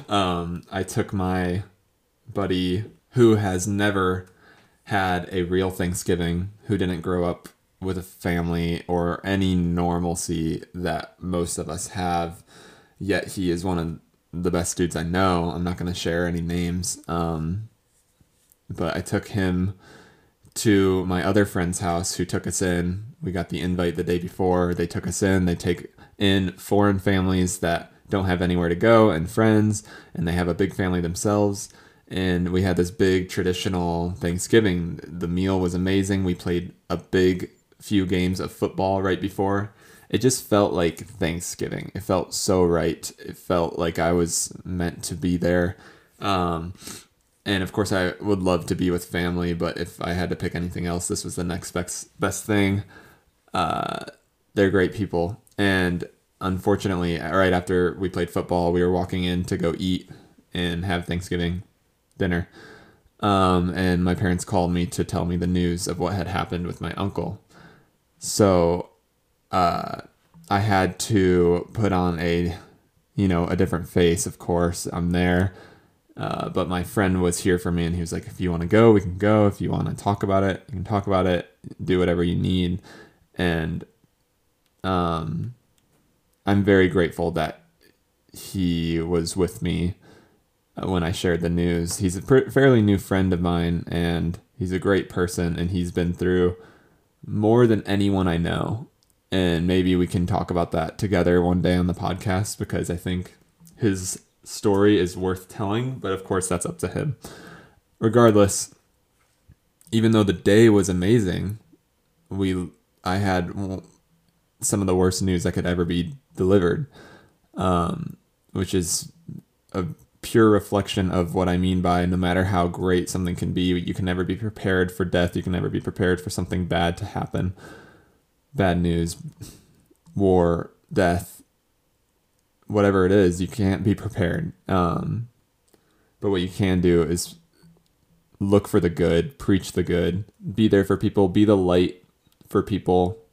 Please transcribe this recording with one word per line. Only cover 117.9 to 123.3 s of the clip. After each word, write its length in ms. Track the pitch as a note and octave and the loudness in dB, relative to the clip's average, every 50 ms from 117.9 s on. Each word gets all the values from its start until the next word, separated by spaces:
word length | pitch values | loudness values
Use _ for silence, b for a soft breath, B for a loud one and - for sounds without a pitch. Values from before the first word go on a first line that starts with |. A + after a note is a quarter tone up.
| - - - - - - _ _ _ _ _ _ | -4 -6 -8 -12 -12 -16 _ _ _ _ _ _
which 240 | - G2+ F#2+ - - | -6 -6 -4 0 0
is 360 | F#2 F2 E2+ - - - - - _ _ - - - - _ _ _ _ _ - | -2 -2 -2 -4 -6 -6 -10 -18 _ _ -16 -16 -16 -18 _ _ _ _ _ -6
a 120 | G2 F2+ - - _ _ _ _ - | -6 -6 -6 -8 _ _ _ _ -16
pure 280 | - - - A#2+ A2+ A2 | -8 2 4 6 8 8
reflection 580 | G#2 G2 - - G#2 G2+ G2 - - G#2 F#2+ F2+ | 6 6 2 0 -2 -2 0 0 0 0 0 0
of 240 | F2 F#2 F2 E2 E2+ | 2 0 0 0 0
what 160 | F#2 F#2 F2+ | 0 0 2
I 80 | F2+ | 2
mean 240 | F2+ F2+ F#2 F#2 F#2 | 2 2 2 0 0
by 240 | F2+ F2+ F2 F2+ F2+ | 2 2 2 2 2
no 120 | F2+ F#2 | 0 0
matter 280 | F2+ F#2 F2+ F2 F#2 F#2 | 0 0 0 2 2 0
how 220 | F#2+ G2+ F2 F2 | 2 2 0 0
great 420 | F2 F2 E2 F2 F#2 F2+ F2+ E2+ - | 0 -2 -2 0 2 2 0 0 -2
something 260 | - F#2 F#2 F2 | -4 -4 -4 -4